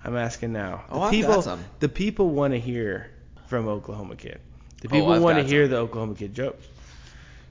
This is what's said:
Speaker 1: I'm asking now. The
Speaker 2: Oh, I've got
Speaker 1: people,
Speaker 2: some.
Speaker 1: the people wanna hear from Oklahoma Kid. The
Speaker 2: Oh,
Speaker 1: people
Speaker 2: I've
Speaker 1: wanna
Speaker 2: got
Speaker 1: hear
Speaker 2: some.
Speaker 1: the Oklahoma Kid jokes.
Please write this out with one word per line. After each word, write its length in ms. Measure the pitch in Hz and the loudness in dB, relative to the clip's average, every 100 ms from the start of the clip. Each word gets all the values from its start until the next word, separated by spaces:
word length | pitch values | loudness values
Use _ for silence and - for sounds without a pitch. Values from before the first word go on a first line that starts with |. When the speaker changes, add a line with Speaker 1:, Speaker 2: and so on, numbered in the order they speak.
| - | -6
Speaker 1:
I'm 120 | 120 | -4
asking 340 | 117 - 117 | -4 -4 -6
now. 320 | 110 98 90 - | -4 -6 -8 -8
The 60 | 147 | -2
Speaker 2:
Oh, 20 | |
I've 60 | |
got 80 | 202 | 2
Speaker 1:
people, 300 | 214 202 202 | 2 4 2
Speaker 2:
some. 200 | 165 87 87 - | 0 -6 -10 -4
Speaker 1:
the 80 | 147 | -2
people 400 | - 202 220 185 | 0 -2 0 0
wanna 260 | 143 143 123 | 2 0 0
hear 520 | 123 120 107 92 - - - - - | -4 -4 -4 -6 -10 -20 -20 -20 -6
from 220 | 123 110 | -4 -2
Oklahoma 480 | 104 - 104 98 - | -4 -8 -12 -12 -14
Kid. 240 | - - - - - - | -16 -16 -18 -20 -20 -14
The 80 | 110 | 0
Speaker 2:
Oh, 20 | |
Speaker 1:
people 200 | 147 175 | 2 4
Speaker 2:
I've 80 | 165 | 6
Speaker 1:
wanna 220 | 170 160 | 6 4
Speaker 2:
got 60 | 135 | 4
Speaker 1:
hear 140 | 143 | 6
Speaker 2:
some. 80 | 143 | 6
Speaker 1:
the 60 | 123 | 4
Oklahoma 380 | 113 113 110 95 | 0 -2 -4 -6
Kid 200 | 101 104 | -8 -6
jokes. 300 | 131 - - - - - - - - - - | -6 -6 -18 -20 -20 -20 -20 -20 -20 -20 -20